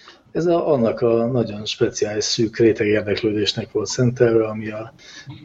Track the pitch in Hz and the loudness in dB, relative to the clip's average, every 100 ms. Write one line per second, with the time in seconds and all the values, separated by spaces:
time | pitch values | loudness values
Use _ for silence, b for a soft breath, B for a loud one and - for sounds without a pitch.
0 | B B _ 165 170 170 170 143 110 - | B B _ -4 0 2 2 2 2 2
1 | 120 117 117 127 104 104 107 - 110 - | 2 2 2 0 -2 -4 -8 -2 -2 0
2 | 104 107 - - 110 - 117 101 104 107 | -4 -2 -4 -2 -2 2 2 4 2 0
3 | 101 98 110 104 98 - 101 110 101 - | 0 -2 0 0 -2 -4 -4 -4 -4 0
4 | 123 120 120 113 110 110 110 107 117 - | 0 4 4 4 2 -2 -8 -8 -12 -16
5 | B B B B | B B B B